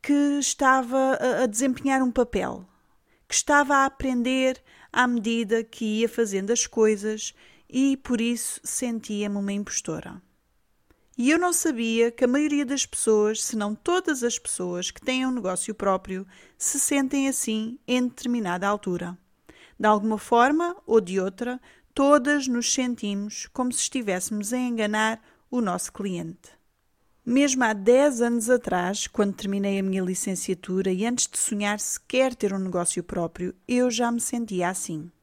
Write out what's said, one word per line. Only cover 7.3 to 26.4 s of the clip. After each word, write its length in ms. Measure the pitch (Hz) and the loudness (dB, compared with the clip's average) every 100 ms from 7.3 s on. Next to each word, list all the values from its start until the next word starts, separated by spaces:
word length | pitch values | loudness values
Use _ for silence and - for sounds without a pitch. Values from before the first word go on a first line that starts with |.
| - - _ _ | -14 -20 _ _
e, 260 | 254 277 269 | 0 0 0
por 220 | - 240 | -2 -2
isso, 400 | 233 233 - - | 0 -2 -6 -8
sentia-me 720 | - - 247 226 - 208 208 202 | -8 -6 -4 -6 -6 -4 -4 -4
uma 160 | 202 | -4
impostora. 680 | 202 202 - - 160 - 185 _ _ _ _ _ _ _ _ _ - | -4 -4 -6 -6 -8 -8 -16 _ _ _ _ _ _ _ _ _ -2
E 140 | 240 | 2
eu 80 | 320 | 4
não 140 | 359 | 2
sabia 580 | 349 330 240 233 226 233 | 0 0 0 0 2 2
que 140 | 233 | 2
a 40 | 247 | 2
maioria 380 | 269 302 294 262 | 2 2 0 -2
das 180 | 277 | -2
pessoas, 600 | - - - 214 208 220 | -4 -2 2 4 2 0
se 100 | - | -4
não 180 | 220 208 | -4 -4
todas 520 | 214 - 359 359 277 | -4 -2 0 0 -2
as 160 | 240 220 | -2 -4
pessoas 500 | - - 180 175 180 | -8 -6 -4 -4 -6
que 100 | - | -6
têm 240 | - 254 | -4 -2
um 60 | 262 | -2
negócio 420 | 254 185 180 - 208 | -2 -4 -4 -6 -2
próprio, 500 | 196 190 185 185 196 - - _ | 0 0 -2 -10 -10 -18 -20 _
se 220 | - 285 | -4 -2
sentem 480 | - 277 269 277 269 | 0 0 0 0 0
assim 500 | 262 - 220 220 247 - | -2 -2 -4 -4 -10 -2
em 220 | 254 247 | 0 0
determinada 580 | - 247 240 196 180 202 | -4 -4 -2 -2 -2 0
altura. 500 | 208 196 175 175 180 _ _ _ - - _ | -2 -2 -4 -6 -12 _ _ _ -20 -20 _
De 80 | 214 | 4
alguma 320 | 214 214 214 | 4 2 -2
forma 560 | - 233 254 302 349 349 | 2 4 6 4 0 -4
ou 160 | - 226 | 2 2
de 200 | 180 190 | 2 -2
outra, 400 | 190 190 240 254 - - _ | -4 -4 -8 -8 -14 -20 _
todas 540 | - 277 294 254 294 262 | 0 6 6 6 0 0
nos 240 | 240 240 | -2 0
sentimos 720 | - 254 240 208 202 208 - - | 0 -2 -2 -4 -6 -6 -10 -12
como 200 | - 247 | -4 -2
se 100 | 247 | -2
estivéssemos 680 | - 262 214 185 185 208 202 | -4 -4 -2 -2 -2 -6 -4
a 60 | 254 | -2
enganar 640 | 247 233 208 214 220 220 _ _ _ | -2 -2 0 0 0 -2 _ _ _
o 60 | 247 | -2
nosso 320 | 214 180 - | 0 -2 -6
cliente. 560 | - 202 180 165 185 | -8 -6 -4 -8 -12